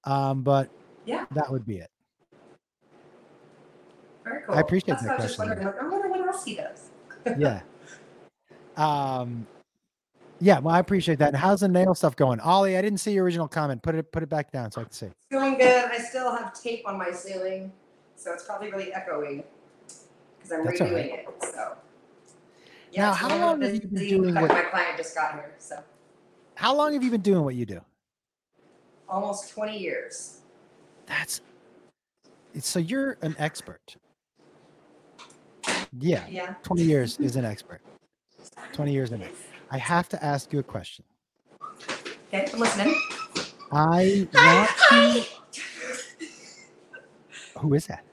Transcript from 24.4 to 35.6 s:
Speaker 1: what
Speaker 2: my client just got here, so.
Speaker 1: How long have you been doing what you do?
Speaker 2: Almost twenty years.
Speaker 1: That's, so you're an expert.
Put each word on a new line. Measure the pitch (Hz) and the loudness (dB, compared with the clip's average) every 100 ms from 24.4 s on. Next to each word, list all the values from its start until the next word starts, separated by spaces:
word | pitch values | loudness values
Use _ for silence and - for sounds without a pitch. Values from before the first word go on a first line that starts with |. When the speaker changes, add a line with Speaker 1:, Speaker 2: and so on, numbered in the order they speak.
| 160 | 4
Speaker 1:
what | 208 | 4
Speaker 2:
my | 170 | 2
client | 185 170 170 | 0 -2 -4
just | 160 160 | -8 -4
got | 151 | -4
here, | 151 147 - | -6 -14 -20
so. | - 147 - _ _ _ _ _ _ - | -16 -16 -16 _ _ _ _ _ _ -2
Speaker 1:
How | 220 285 | 0 2
long | 302 | 2
have | 294 | 2
you | 247 | 0
been | 233 | 0
doing | 190 190 | 4 4
what | 143 127 | 2 -2
you | 113 | -6
do? | 90 - _ _ _ _ _ _ _ _ _ _ _ - | -8 -14 _ _ _ _ _ _ _ _ _ _ _ -6
Speaker 2:
Almost | 190 208 202 - | -4 -4 -6 -10
twenty | - 214 214 | -8 -8 -6
years. | 175 - - - - - _ _ _ _ _ _ - | -6 -6 -8 -14 -16 -20 _ _ _ _ _ _ -8
Speaker 1:
That's, | - - - _ - _ - _ _ _ _ _ _ _ 147 | -6 -6 -10 _ -20 _ -20 _ _ _ _ _ _ _ -10
so | - 180 | -6 -4
you're | 165 262 269 - | -2 -2 -4 -4
an | 160 160 | -8 -4
expert. | 151 - - 87 - - _ _ _ _ _ _ _ _ _ _ _ - - - _ - | -6 -6 -18 -20 -20 -20 _ _ _ _ _ _ _ _ _ _ _ -20 -20 -20 _ -10